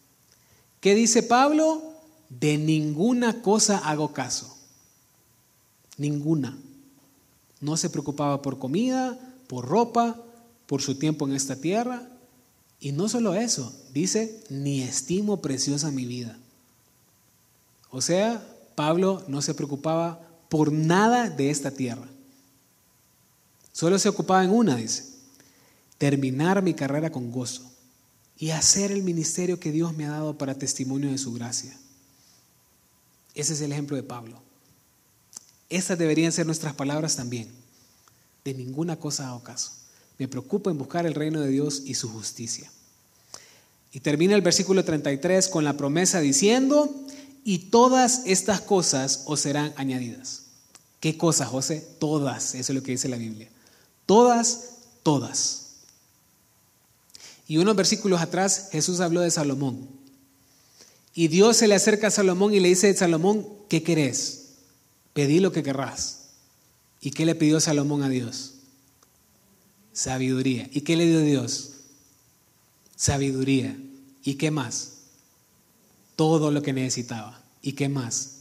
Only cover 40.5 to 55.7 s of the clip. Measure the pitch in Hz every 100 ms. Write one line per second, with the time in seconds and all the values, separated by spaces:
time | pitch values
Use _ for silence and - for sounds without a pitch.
40.5 | 202 196 156 123 170 170 147 156 156 143
41.5 | 135 147 143 - 123 117 110 101 - 117
42.5 | - - - _ _ _ _ _ - -
43.5 | - _ _ _ 139 160 147 180 208 175
44.5 | 165 180 190 180 156 147 139 175 190 185
45.5 | 165 151 143 143 156 185 185 147 135 202
46.5 | 247 269 294 294 - - - - - -
47.5 | 180 - 233 247 254 254 - 175 185 -
48.5 | 185 - 196 165 139 131 - - 147 147
49.5 | 143 147 147 135 127 120 104 - - -
50.5 | _ _ - _ - 160 156 170 143 127
51.5 | 127 135 156 - - 151 151 139 113 -
52.5 | 131 127 135 127 123 147 120 113 107 110
53.5 | _ _ _ _ _ - 202 247 240 233
54.5 | - - - - _ - 143 117 - -
55.5 | - -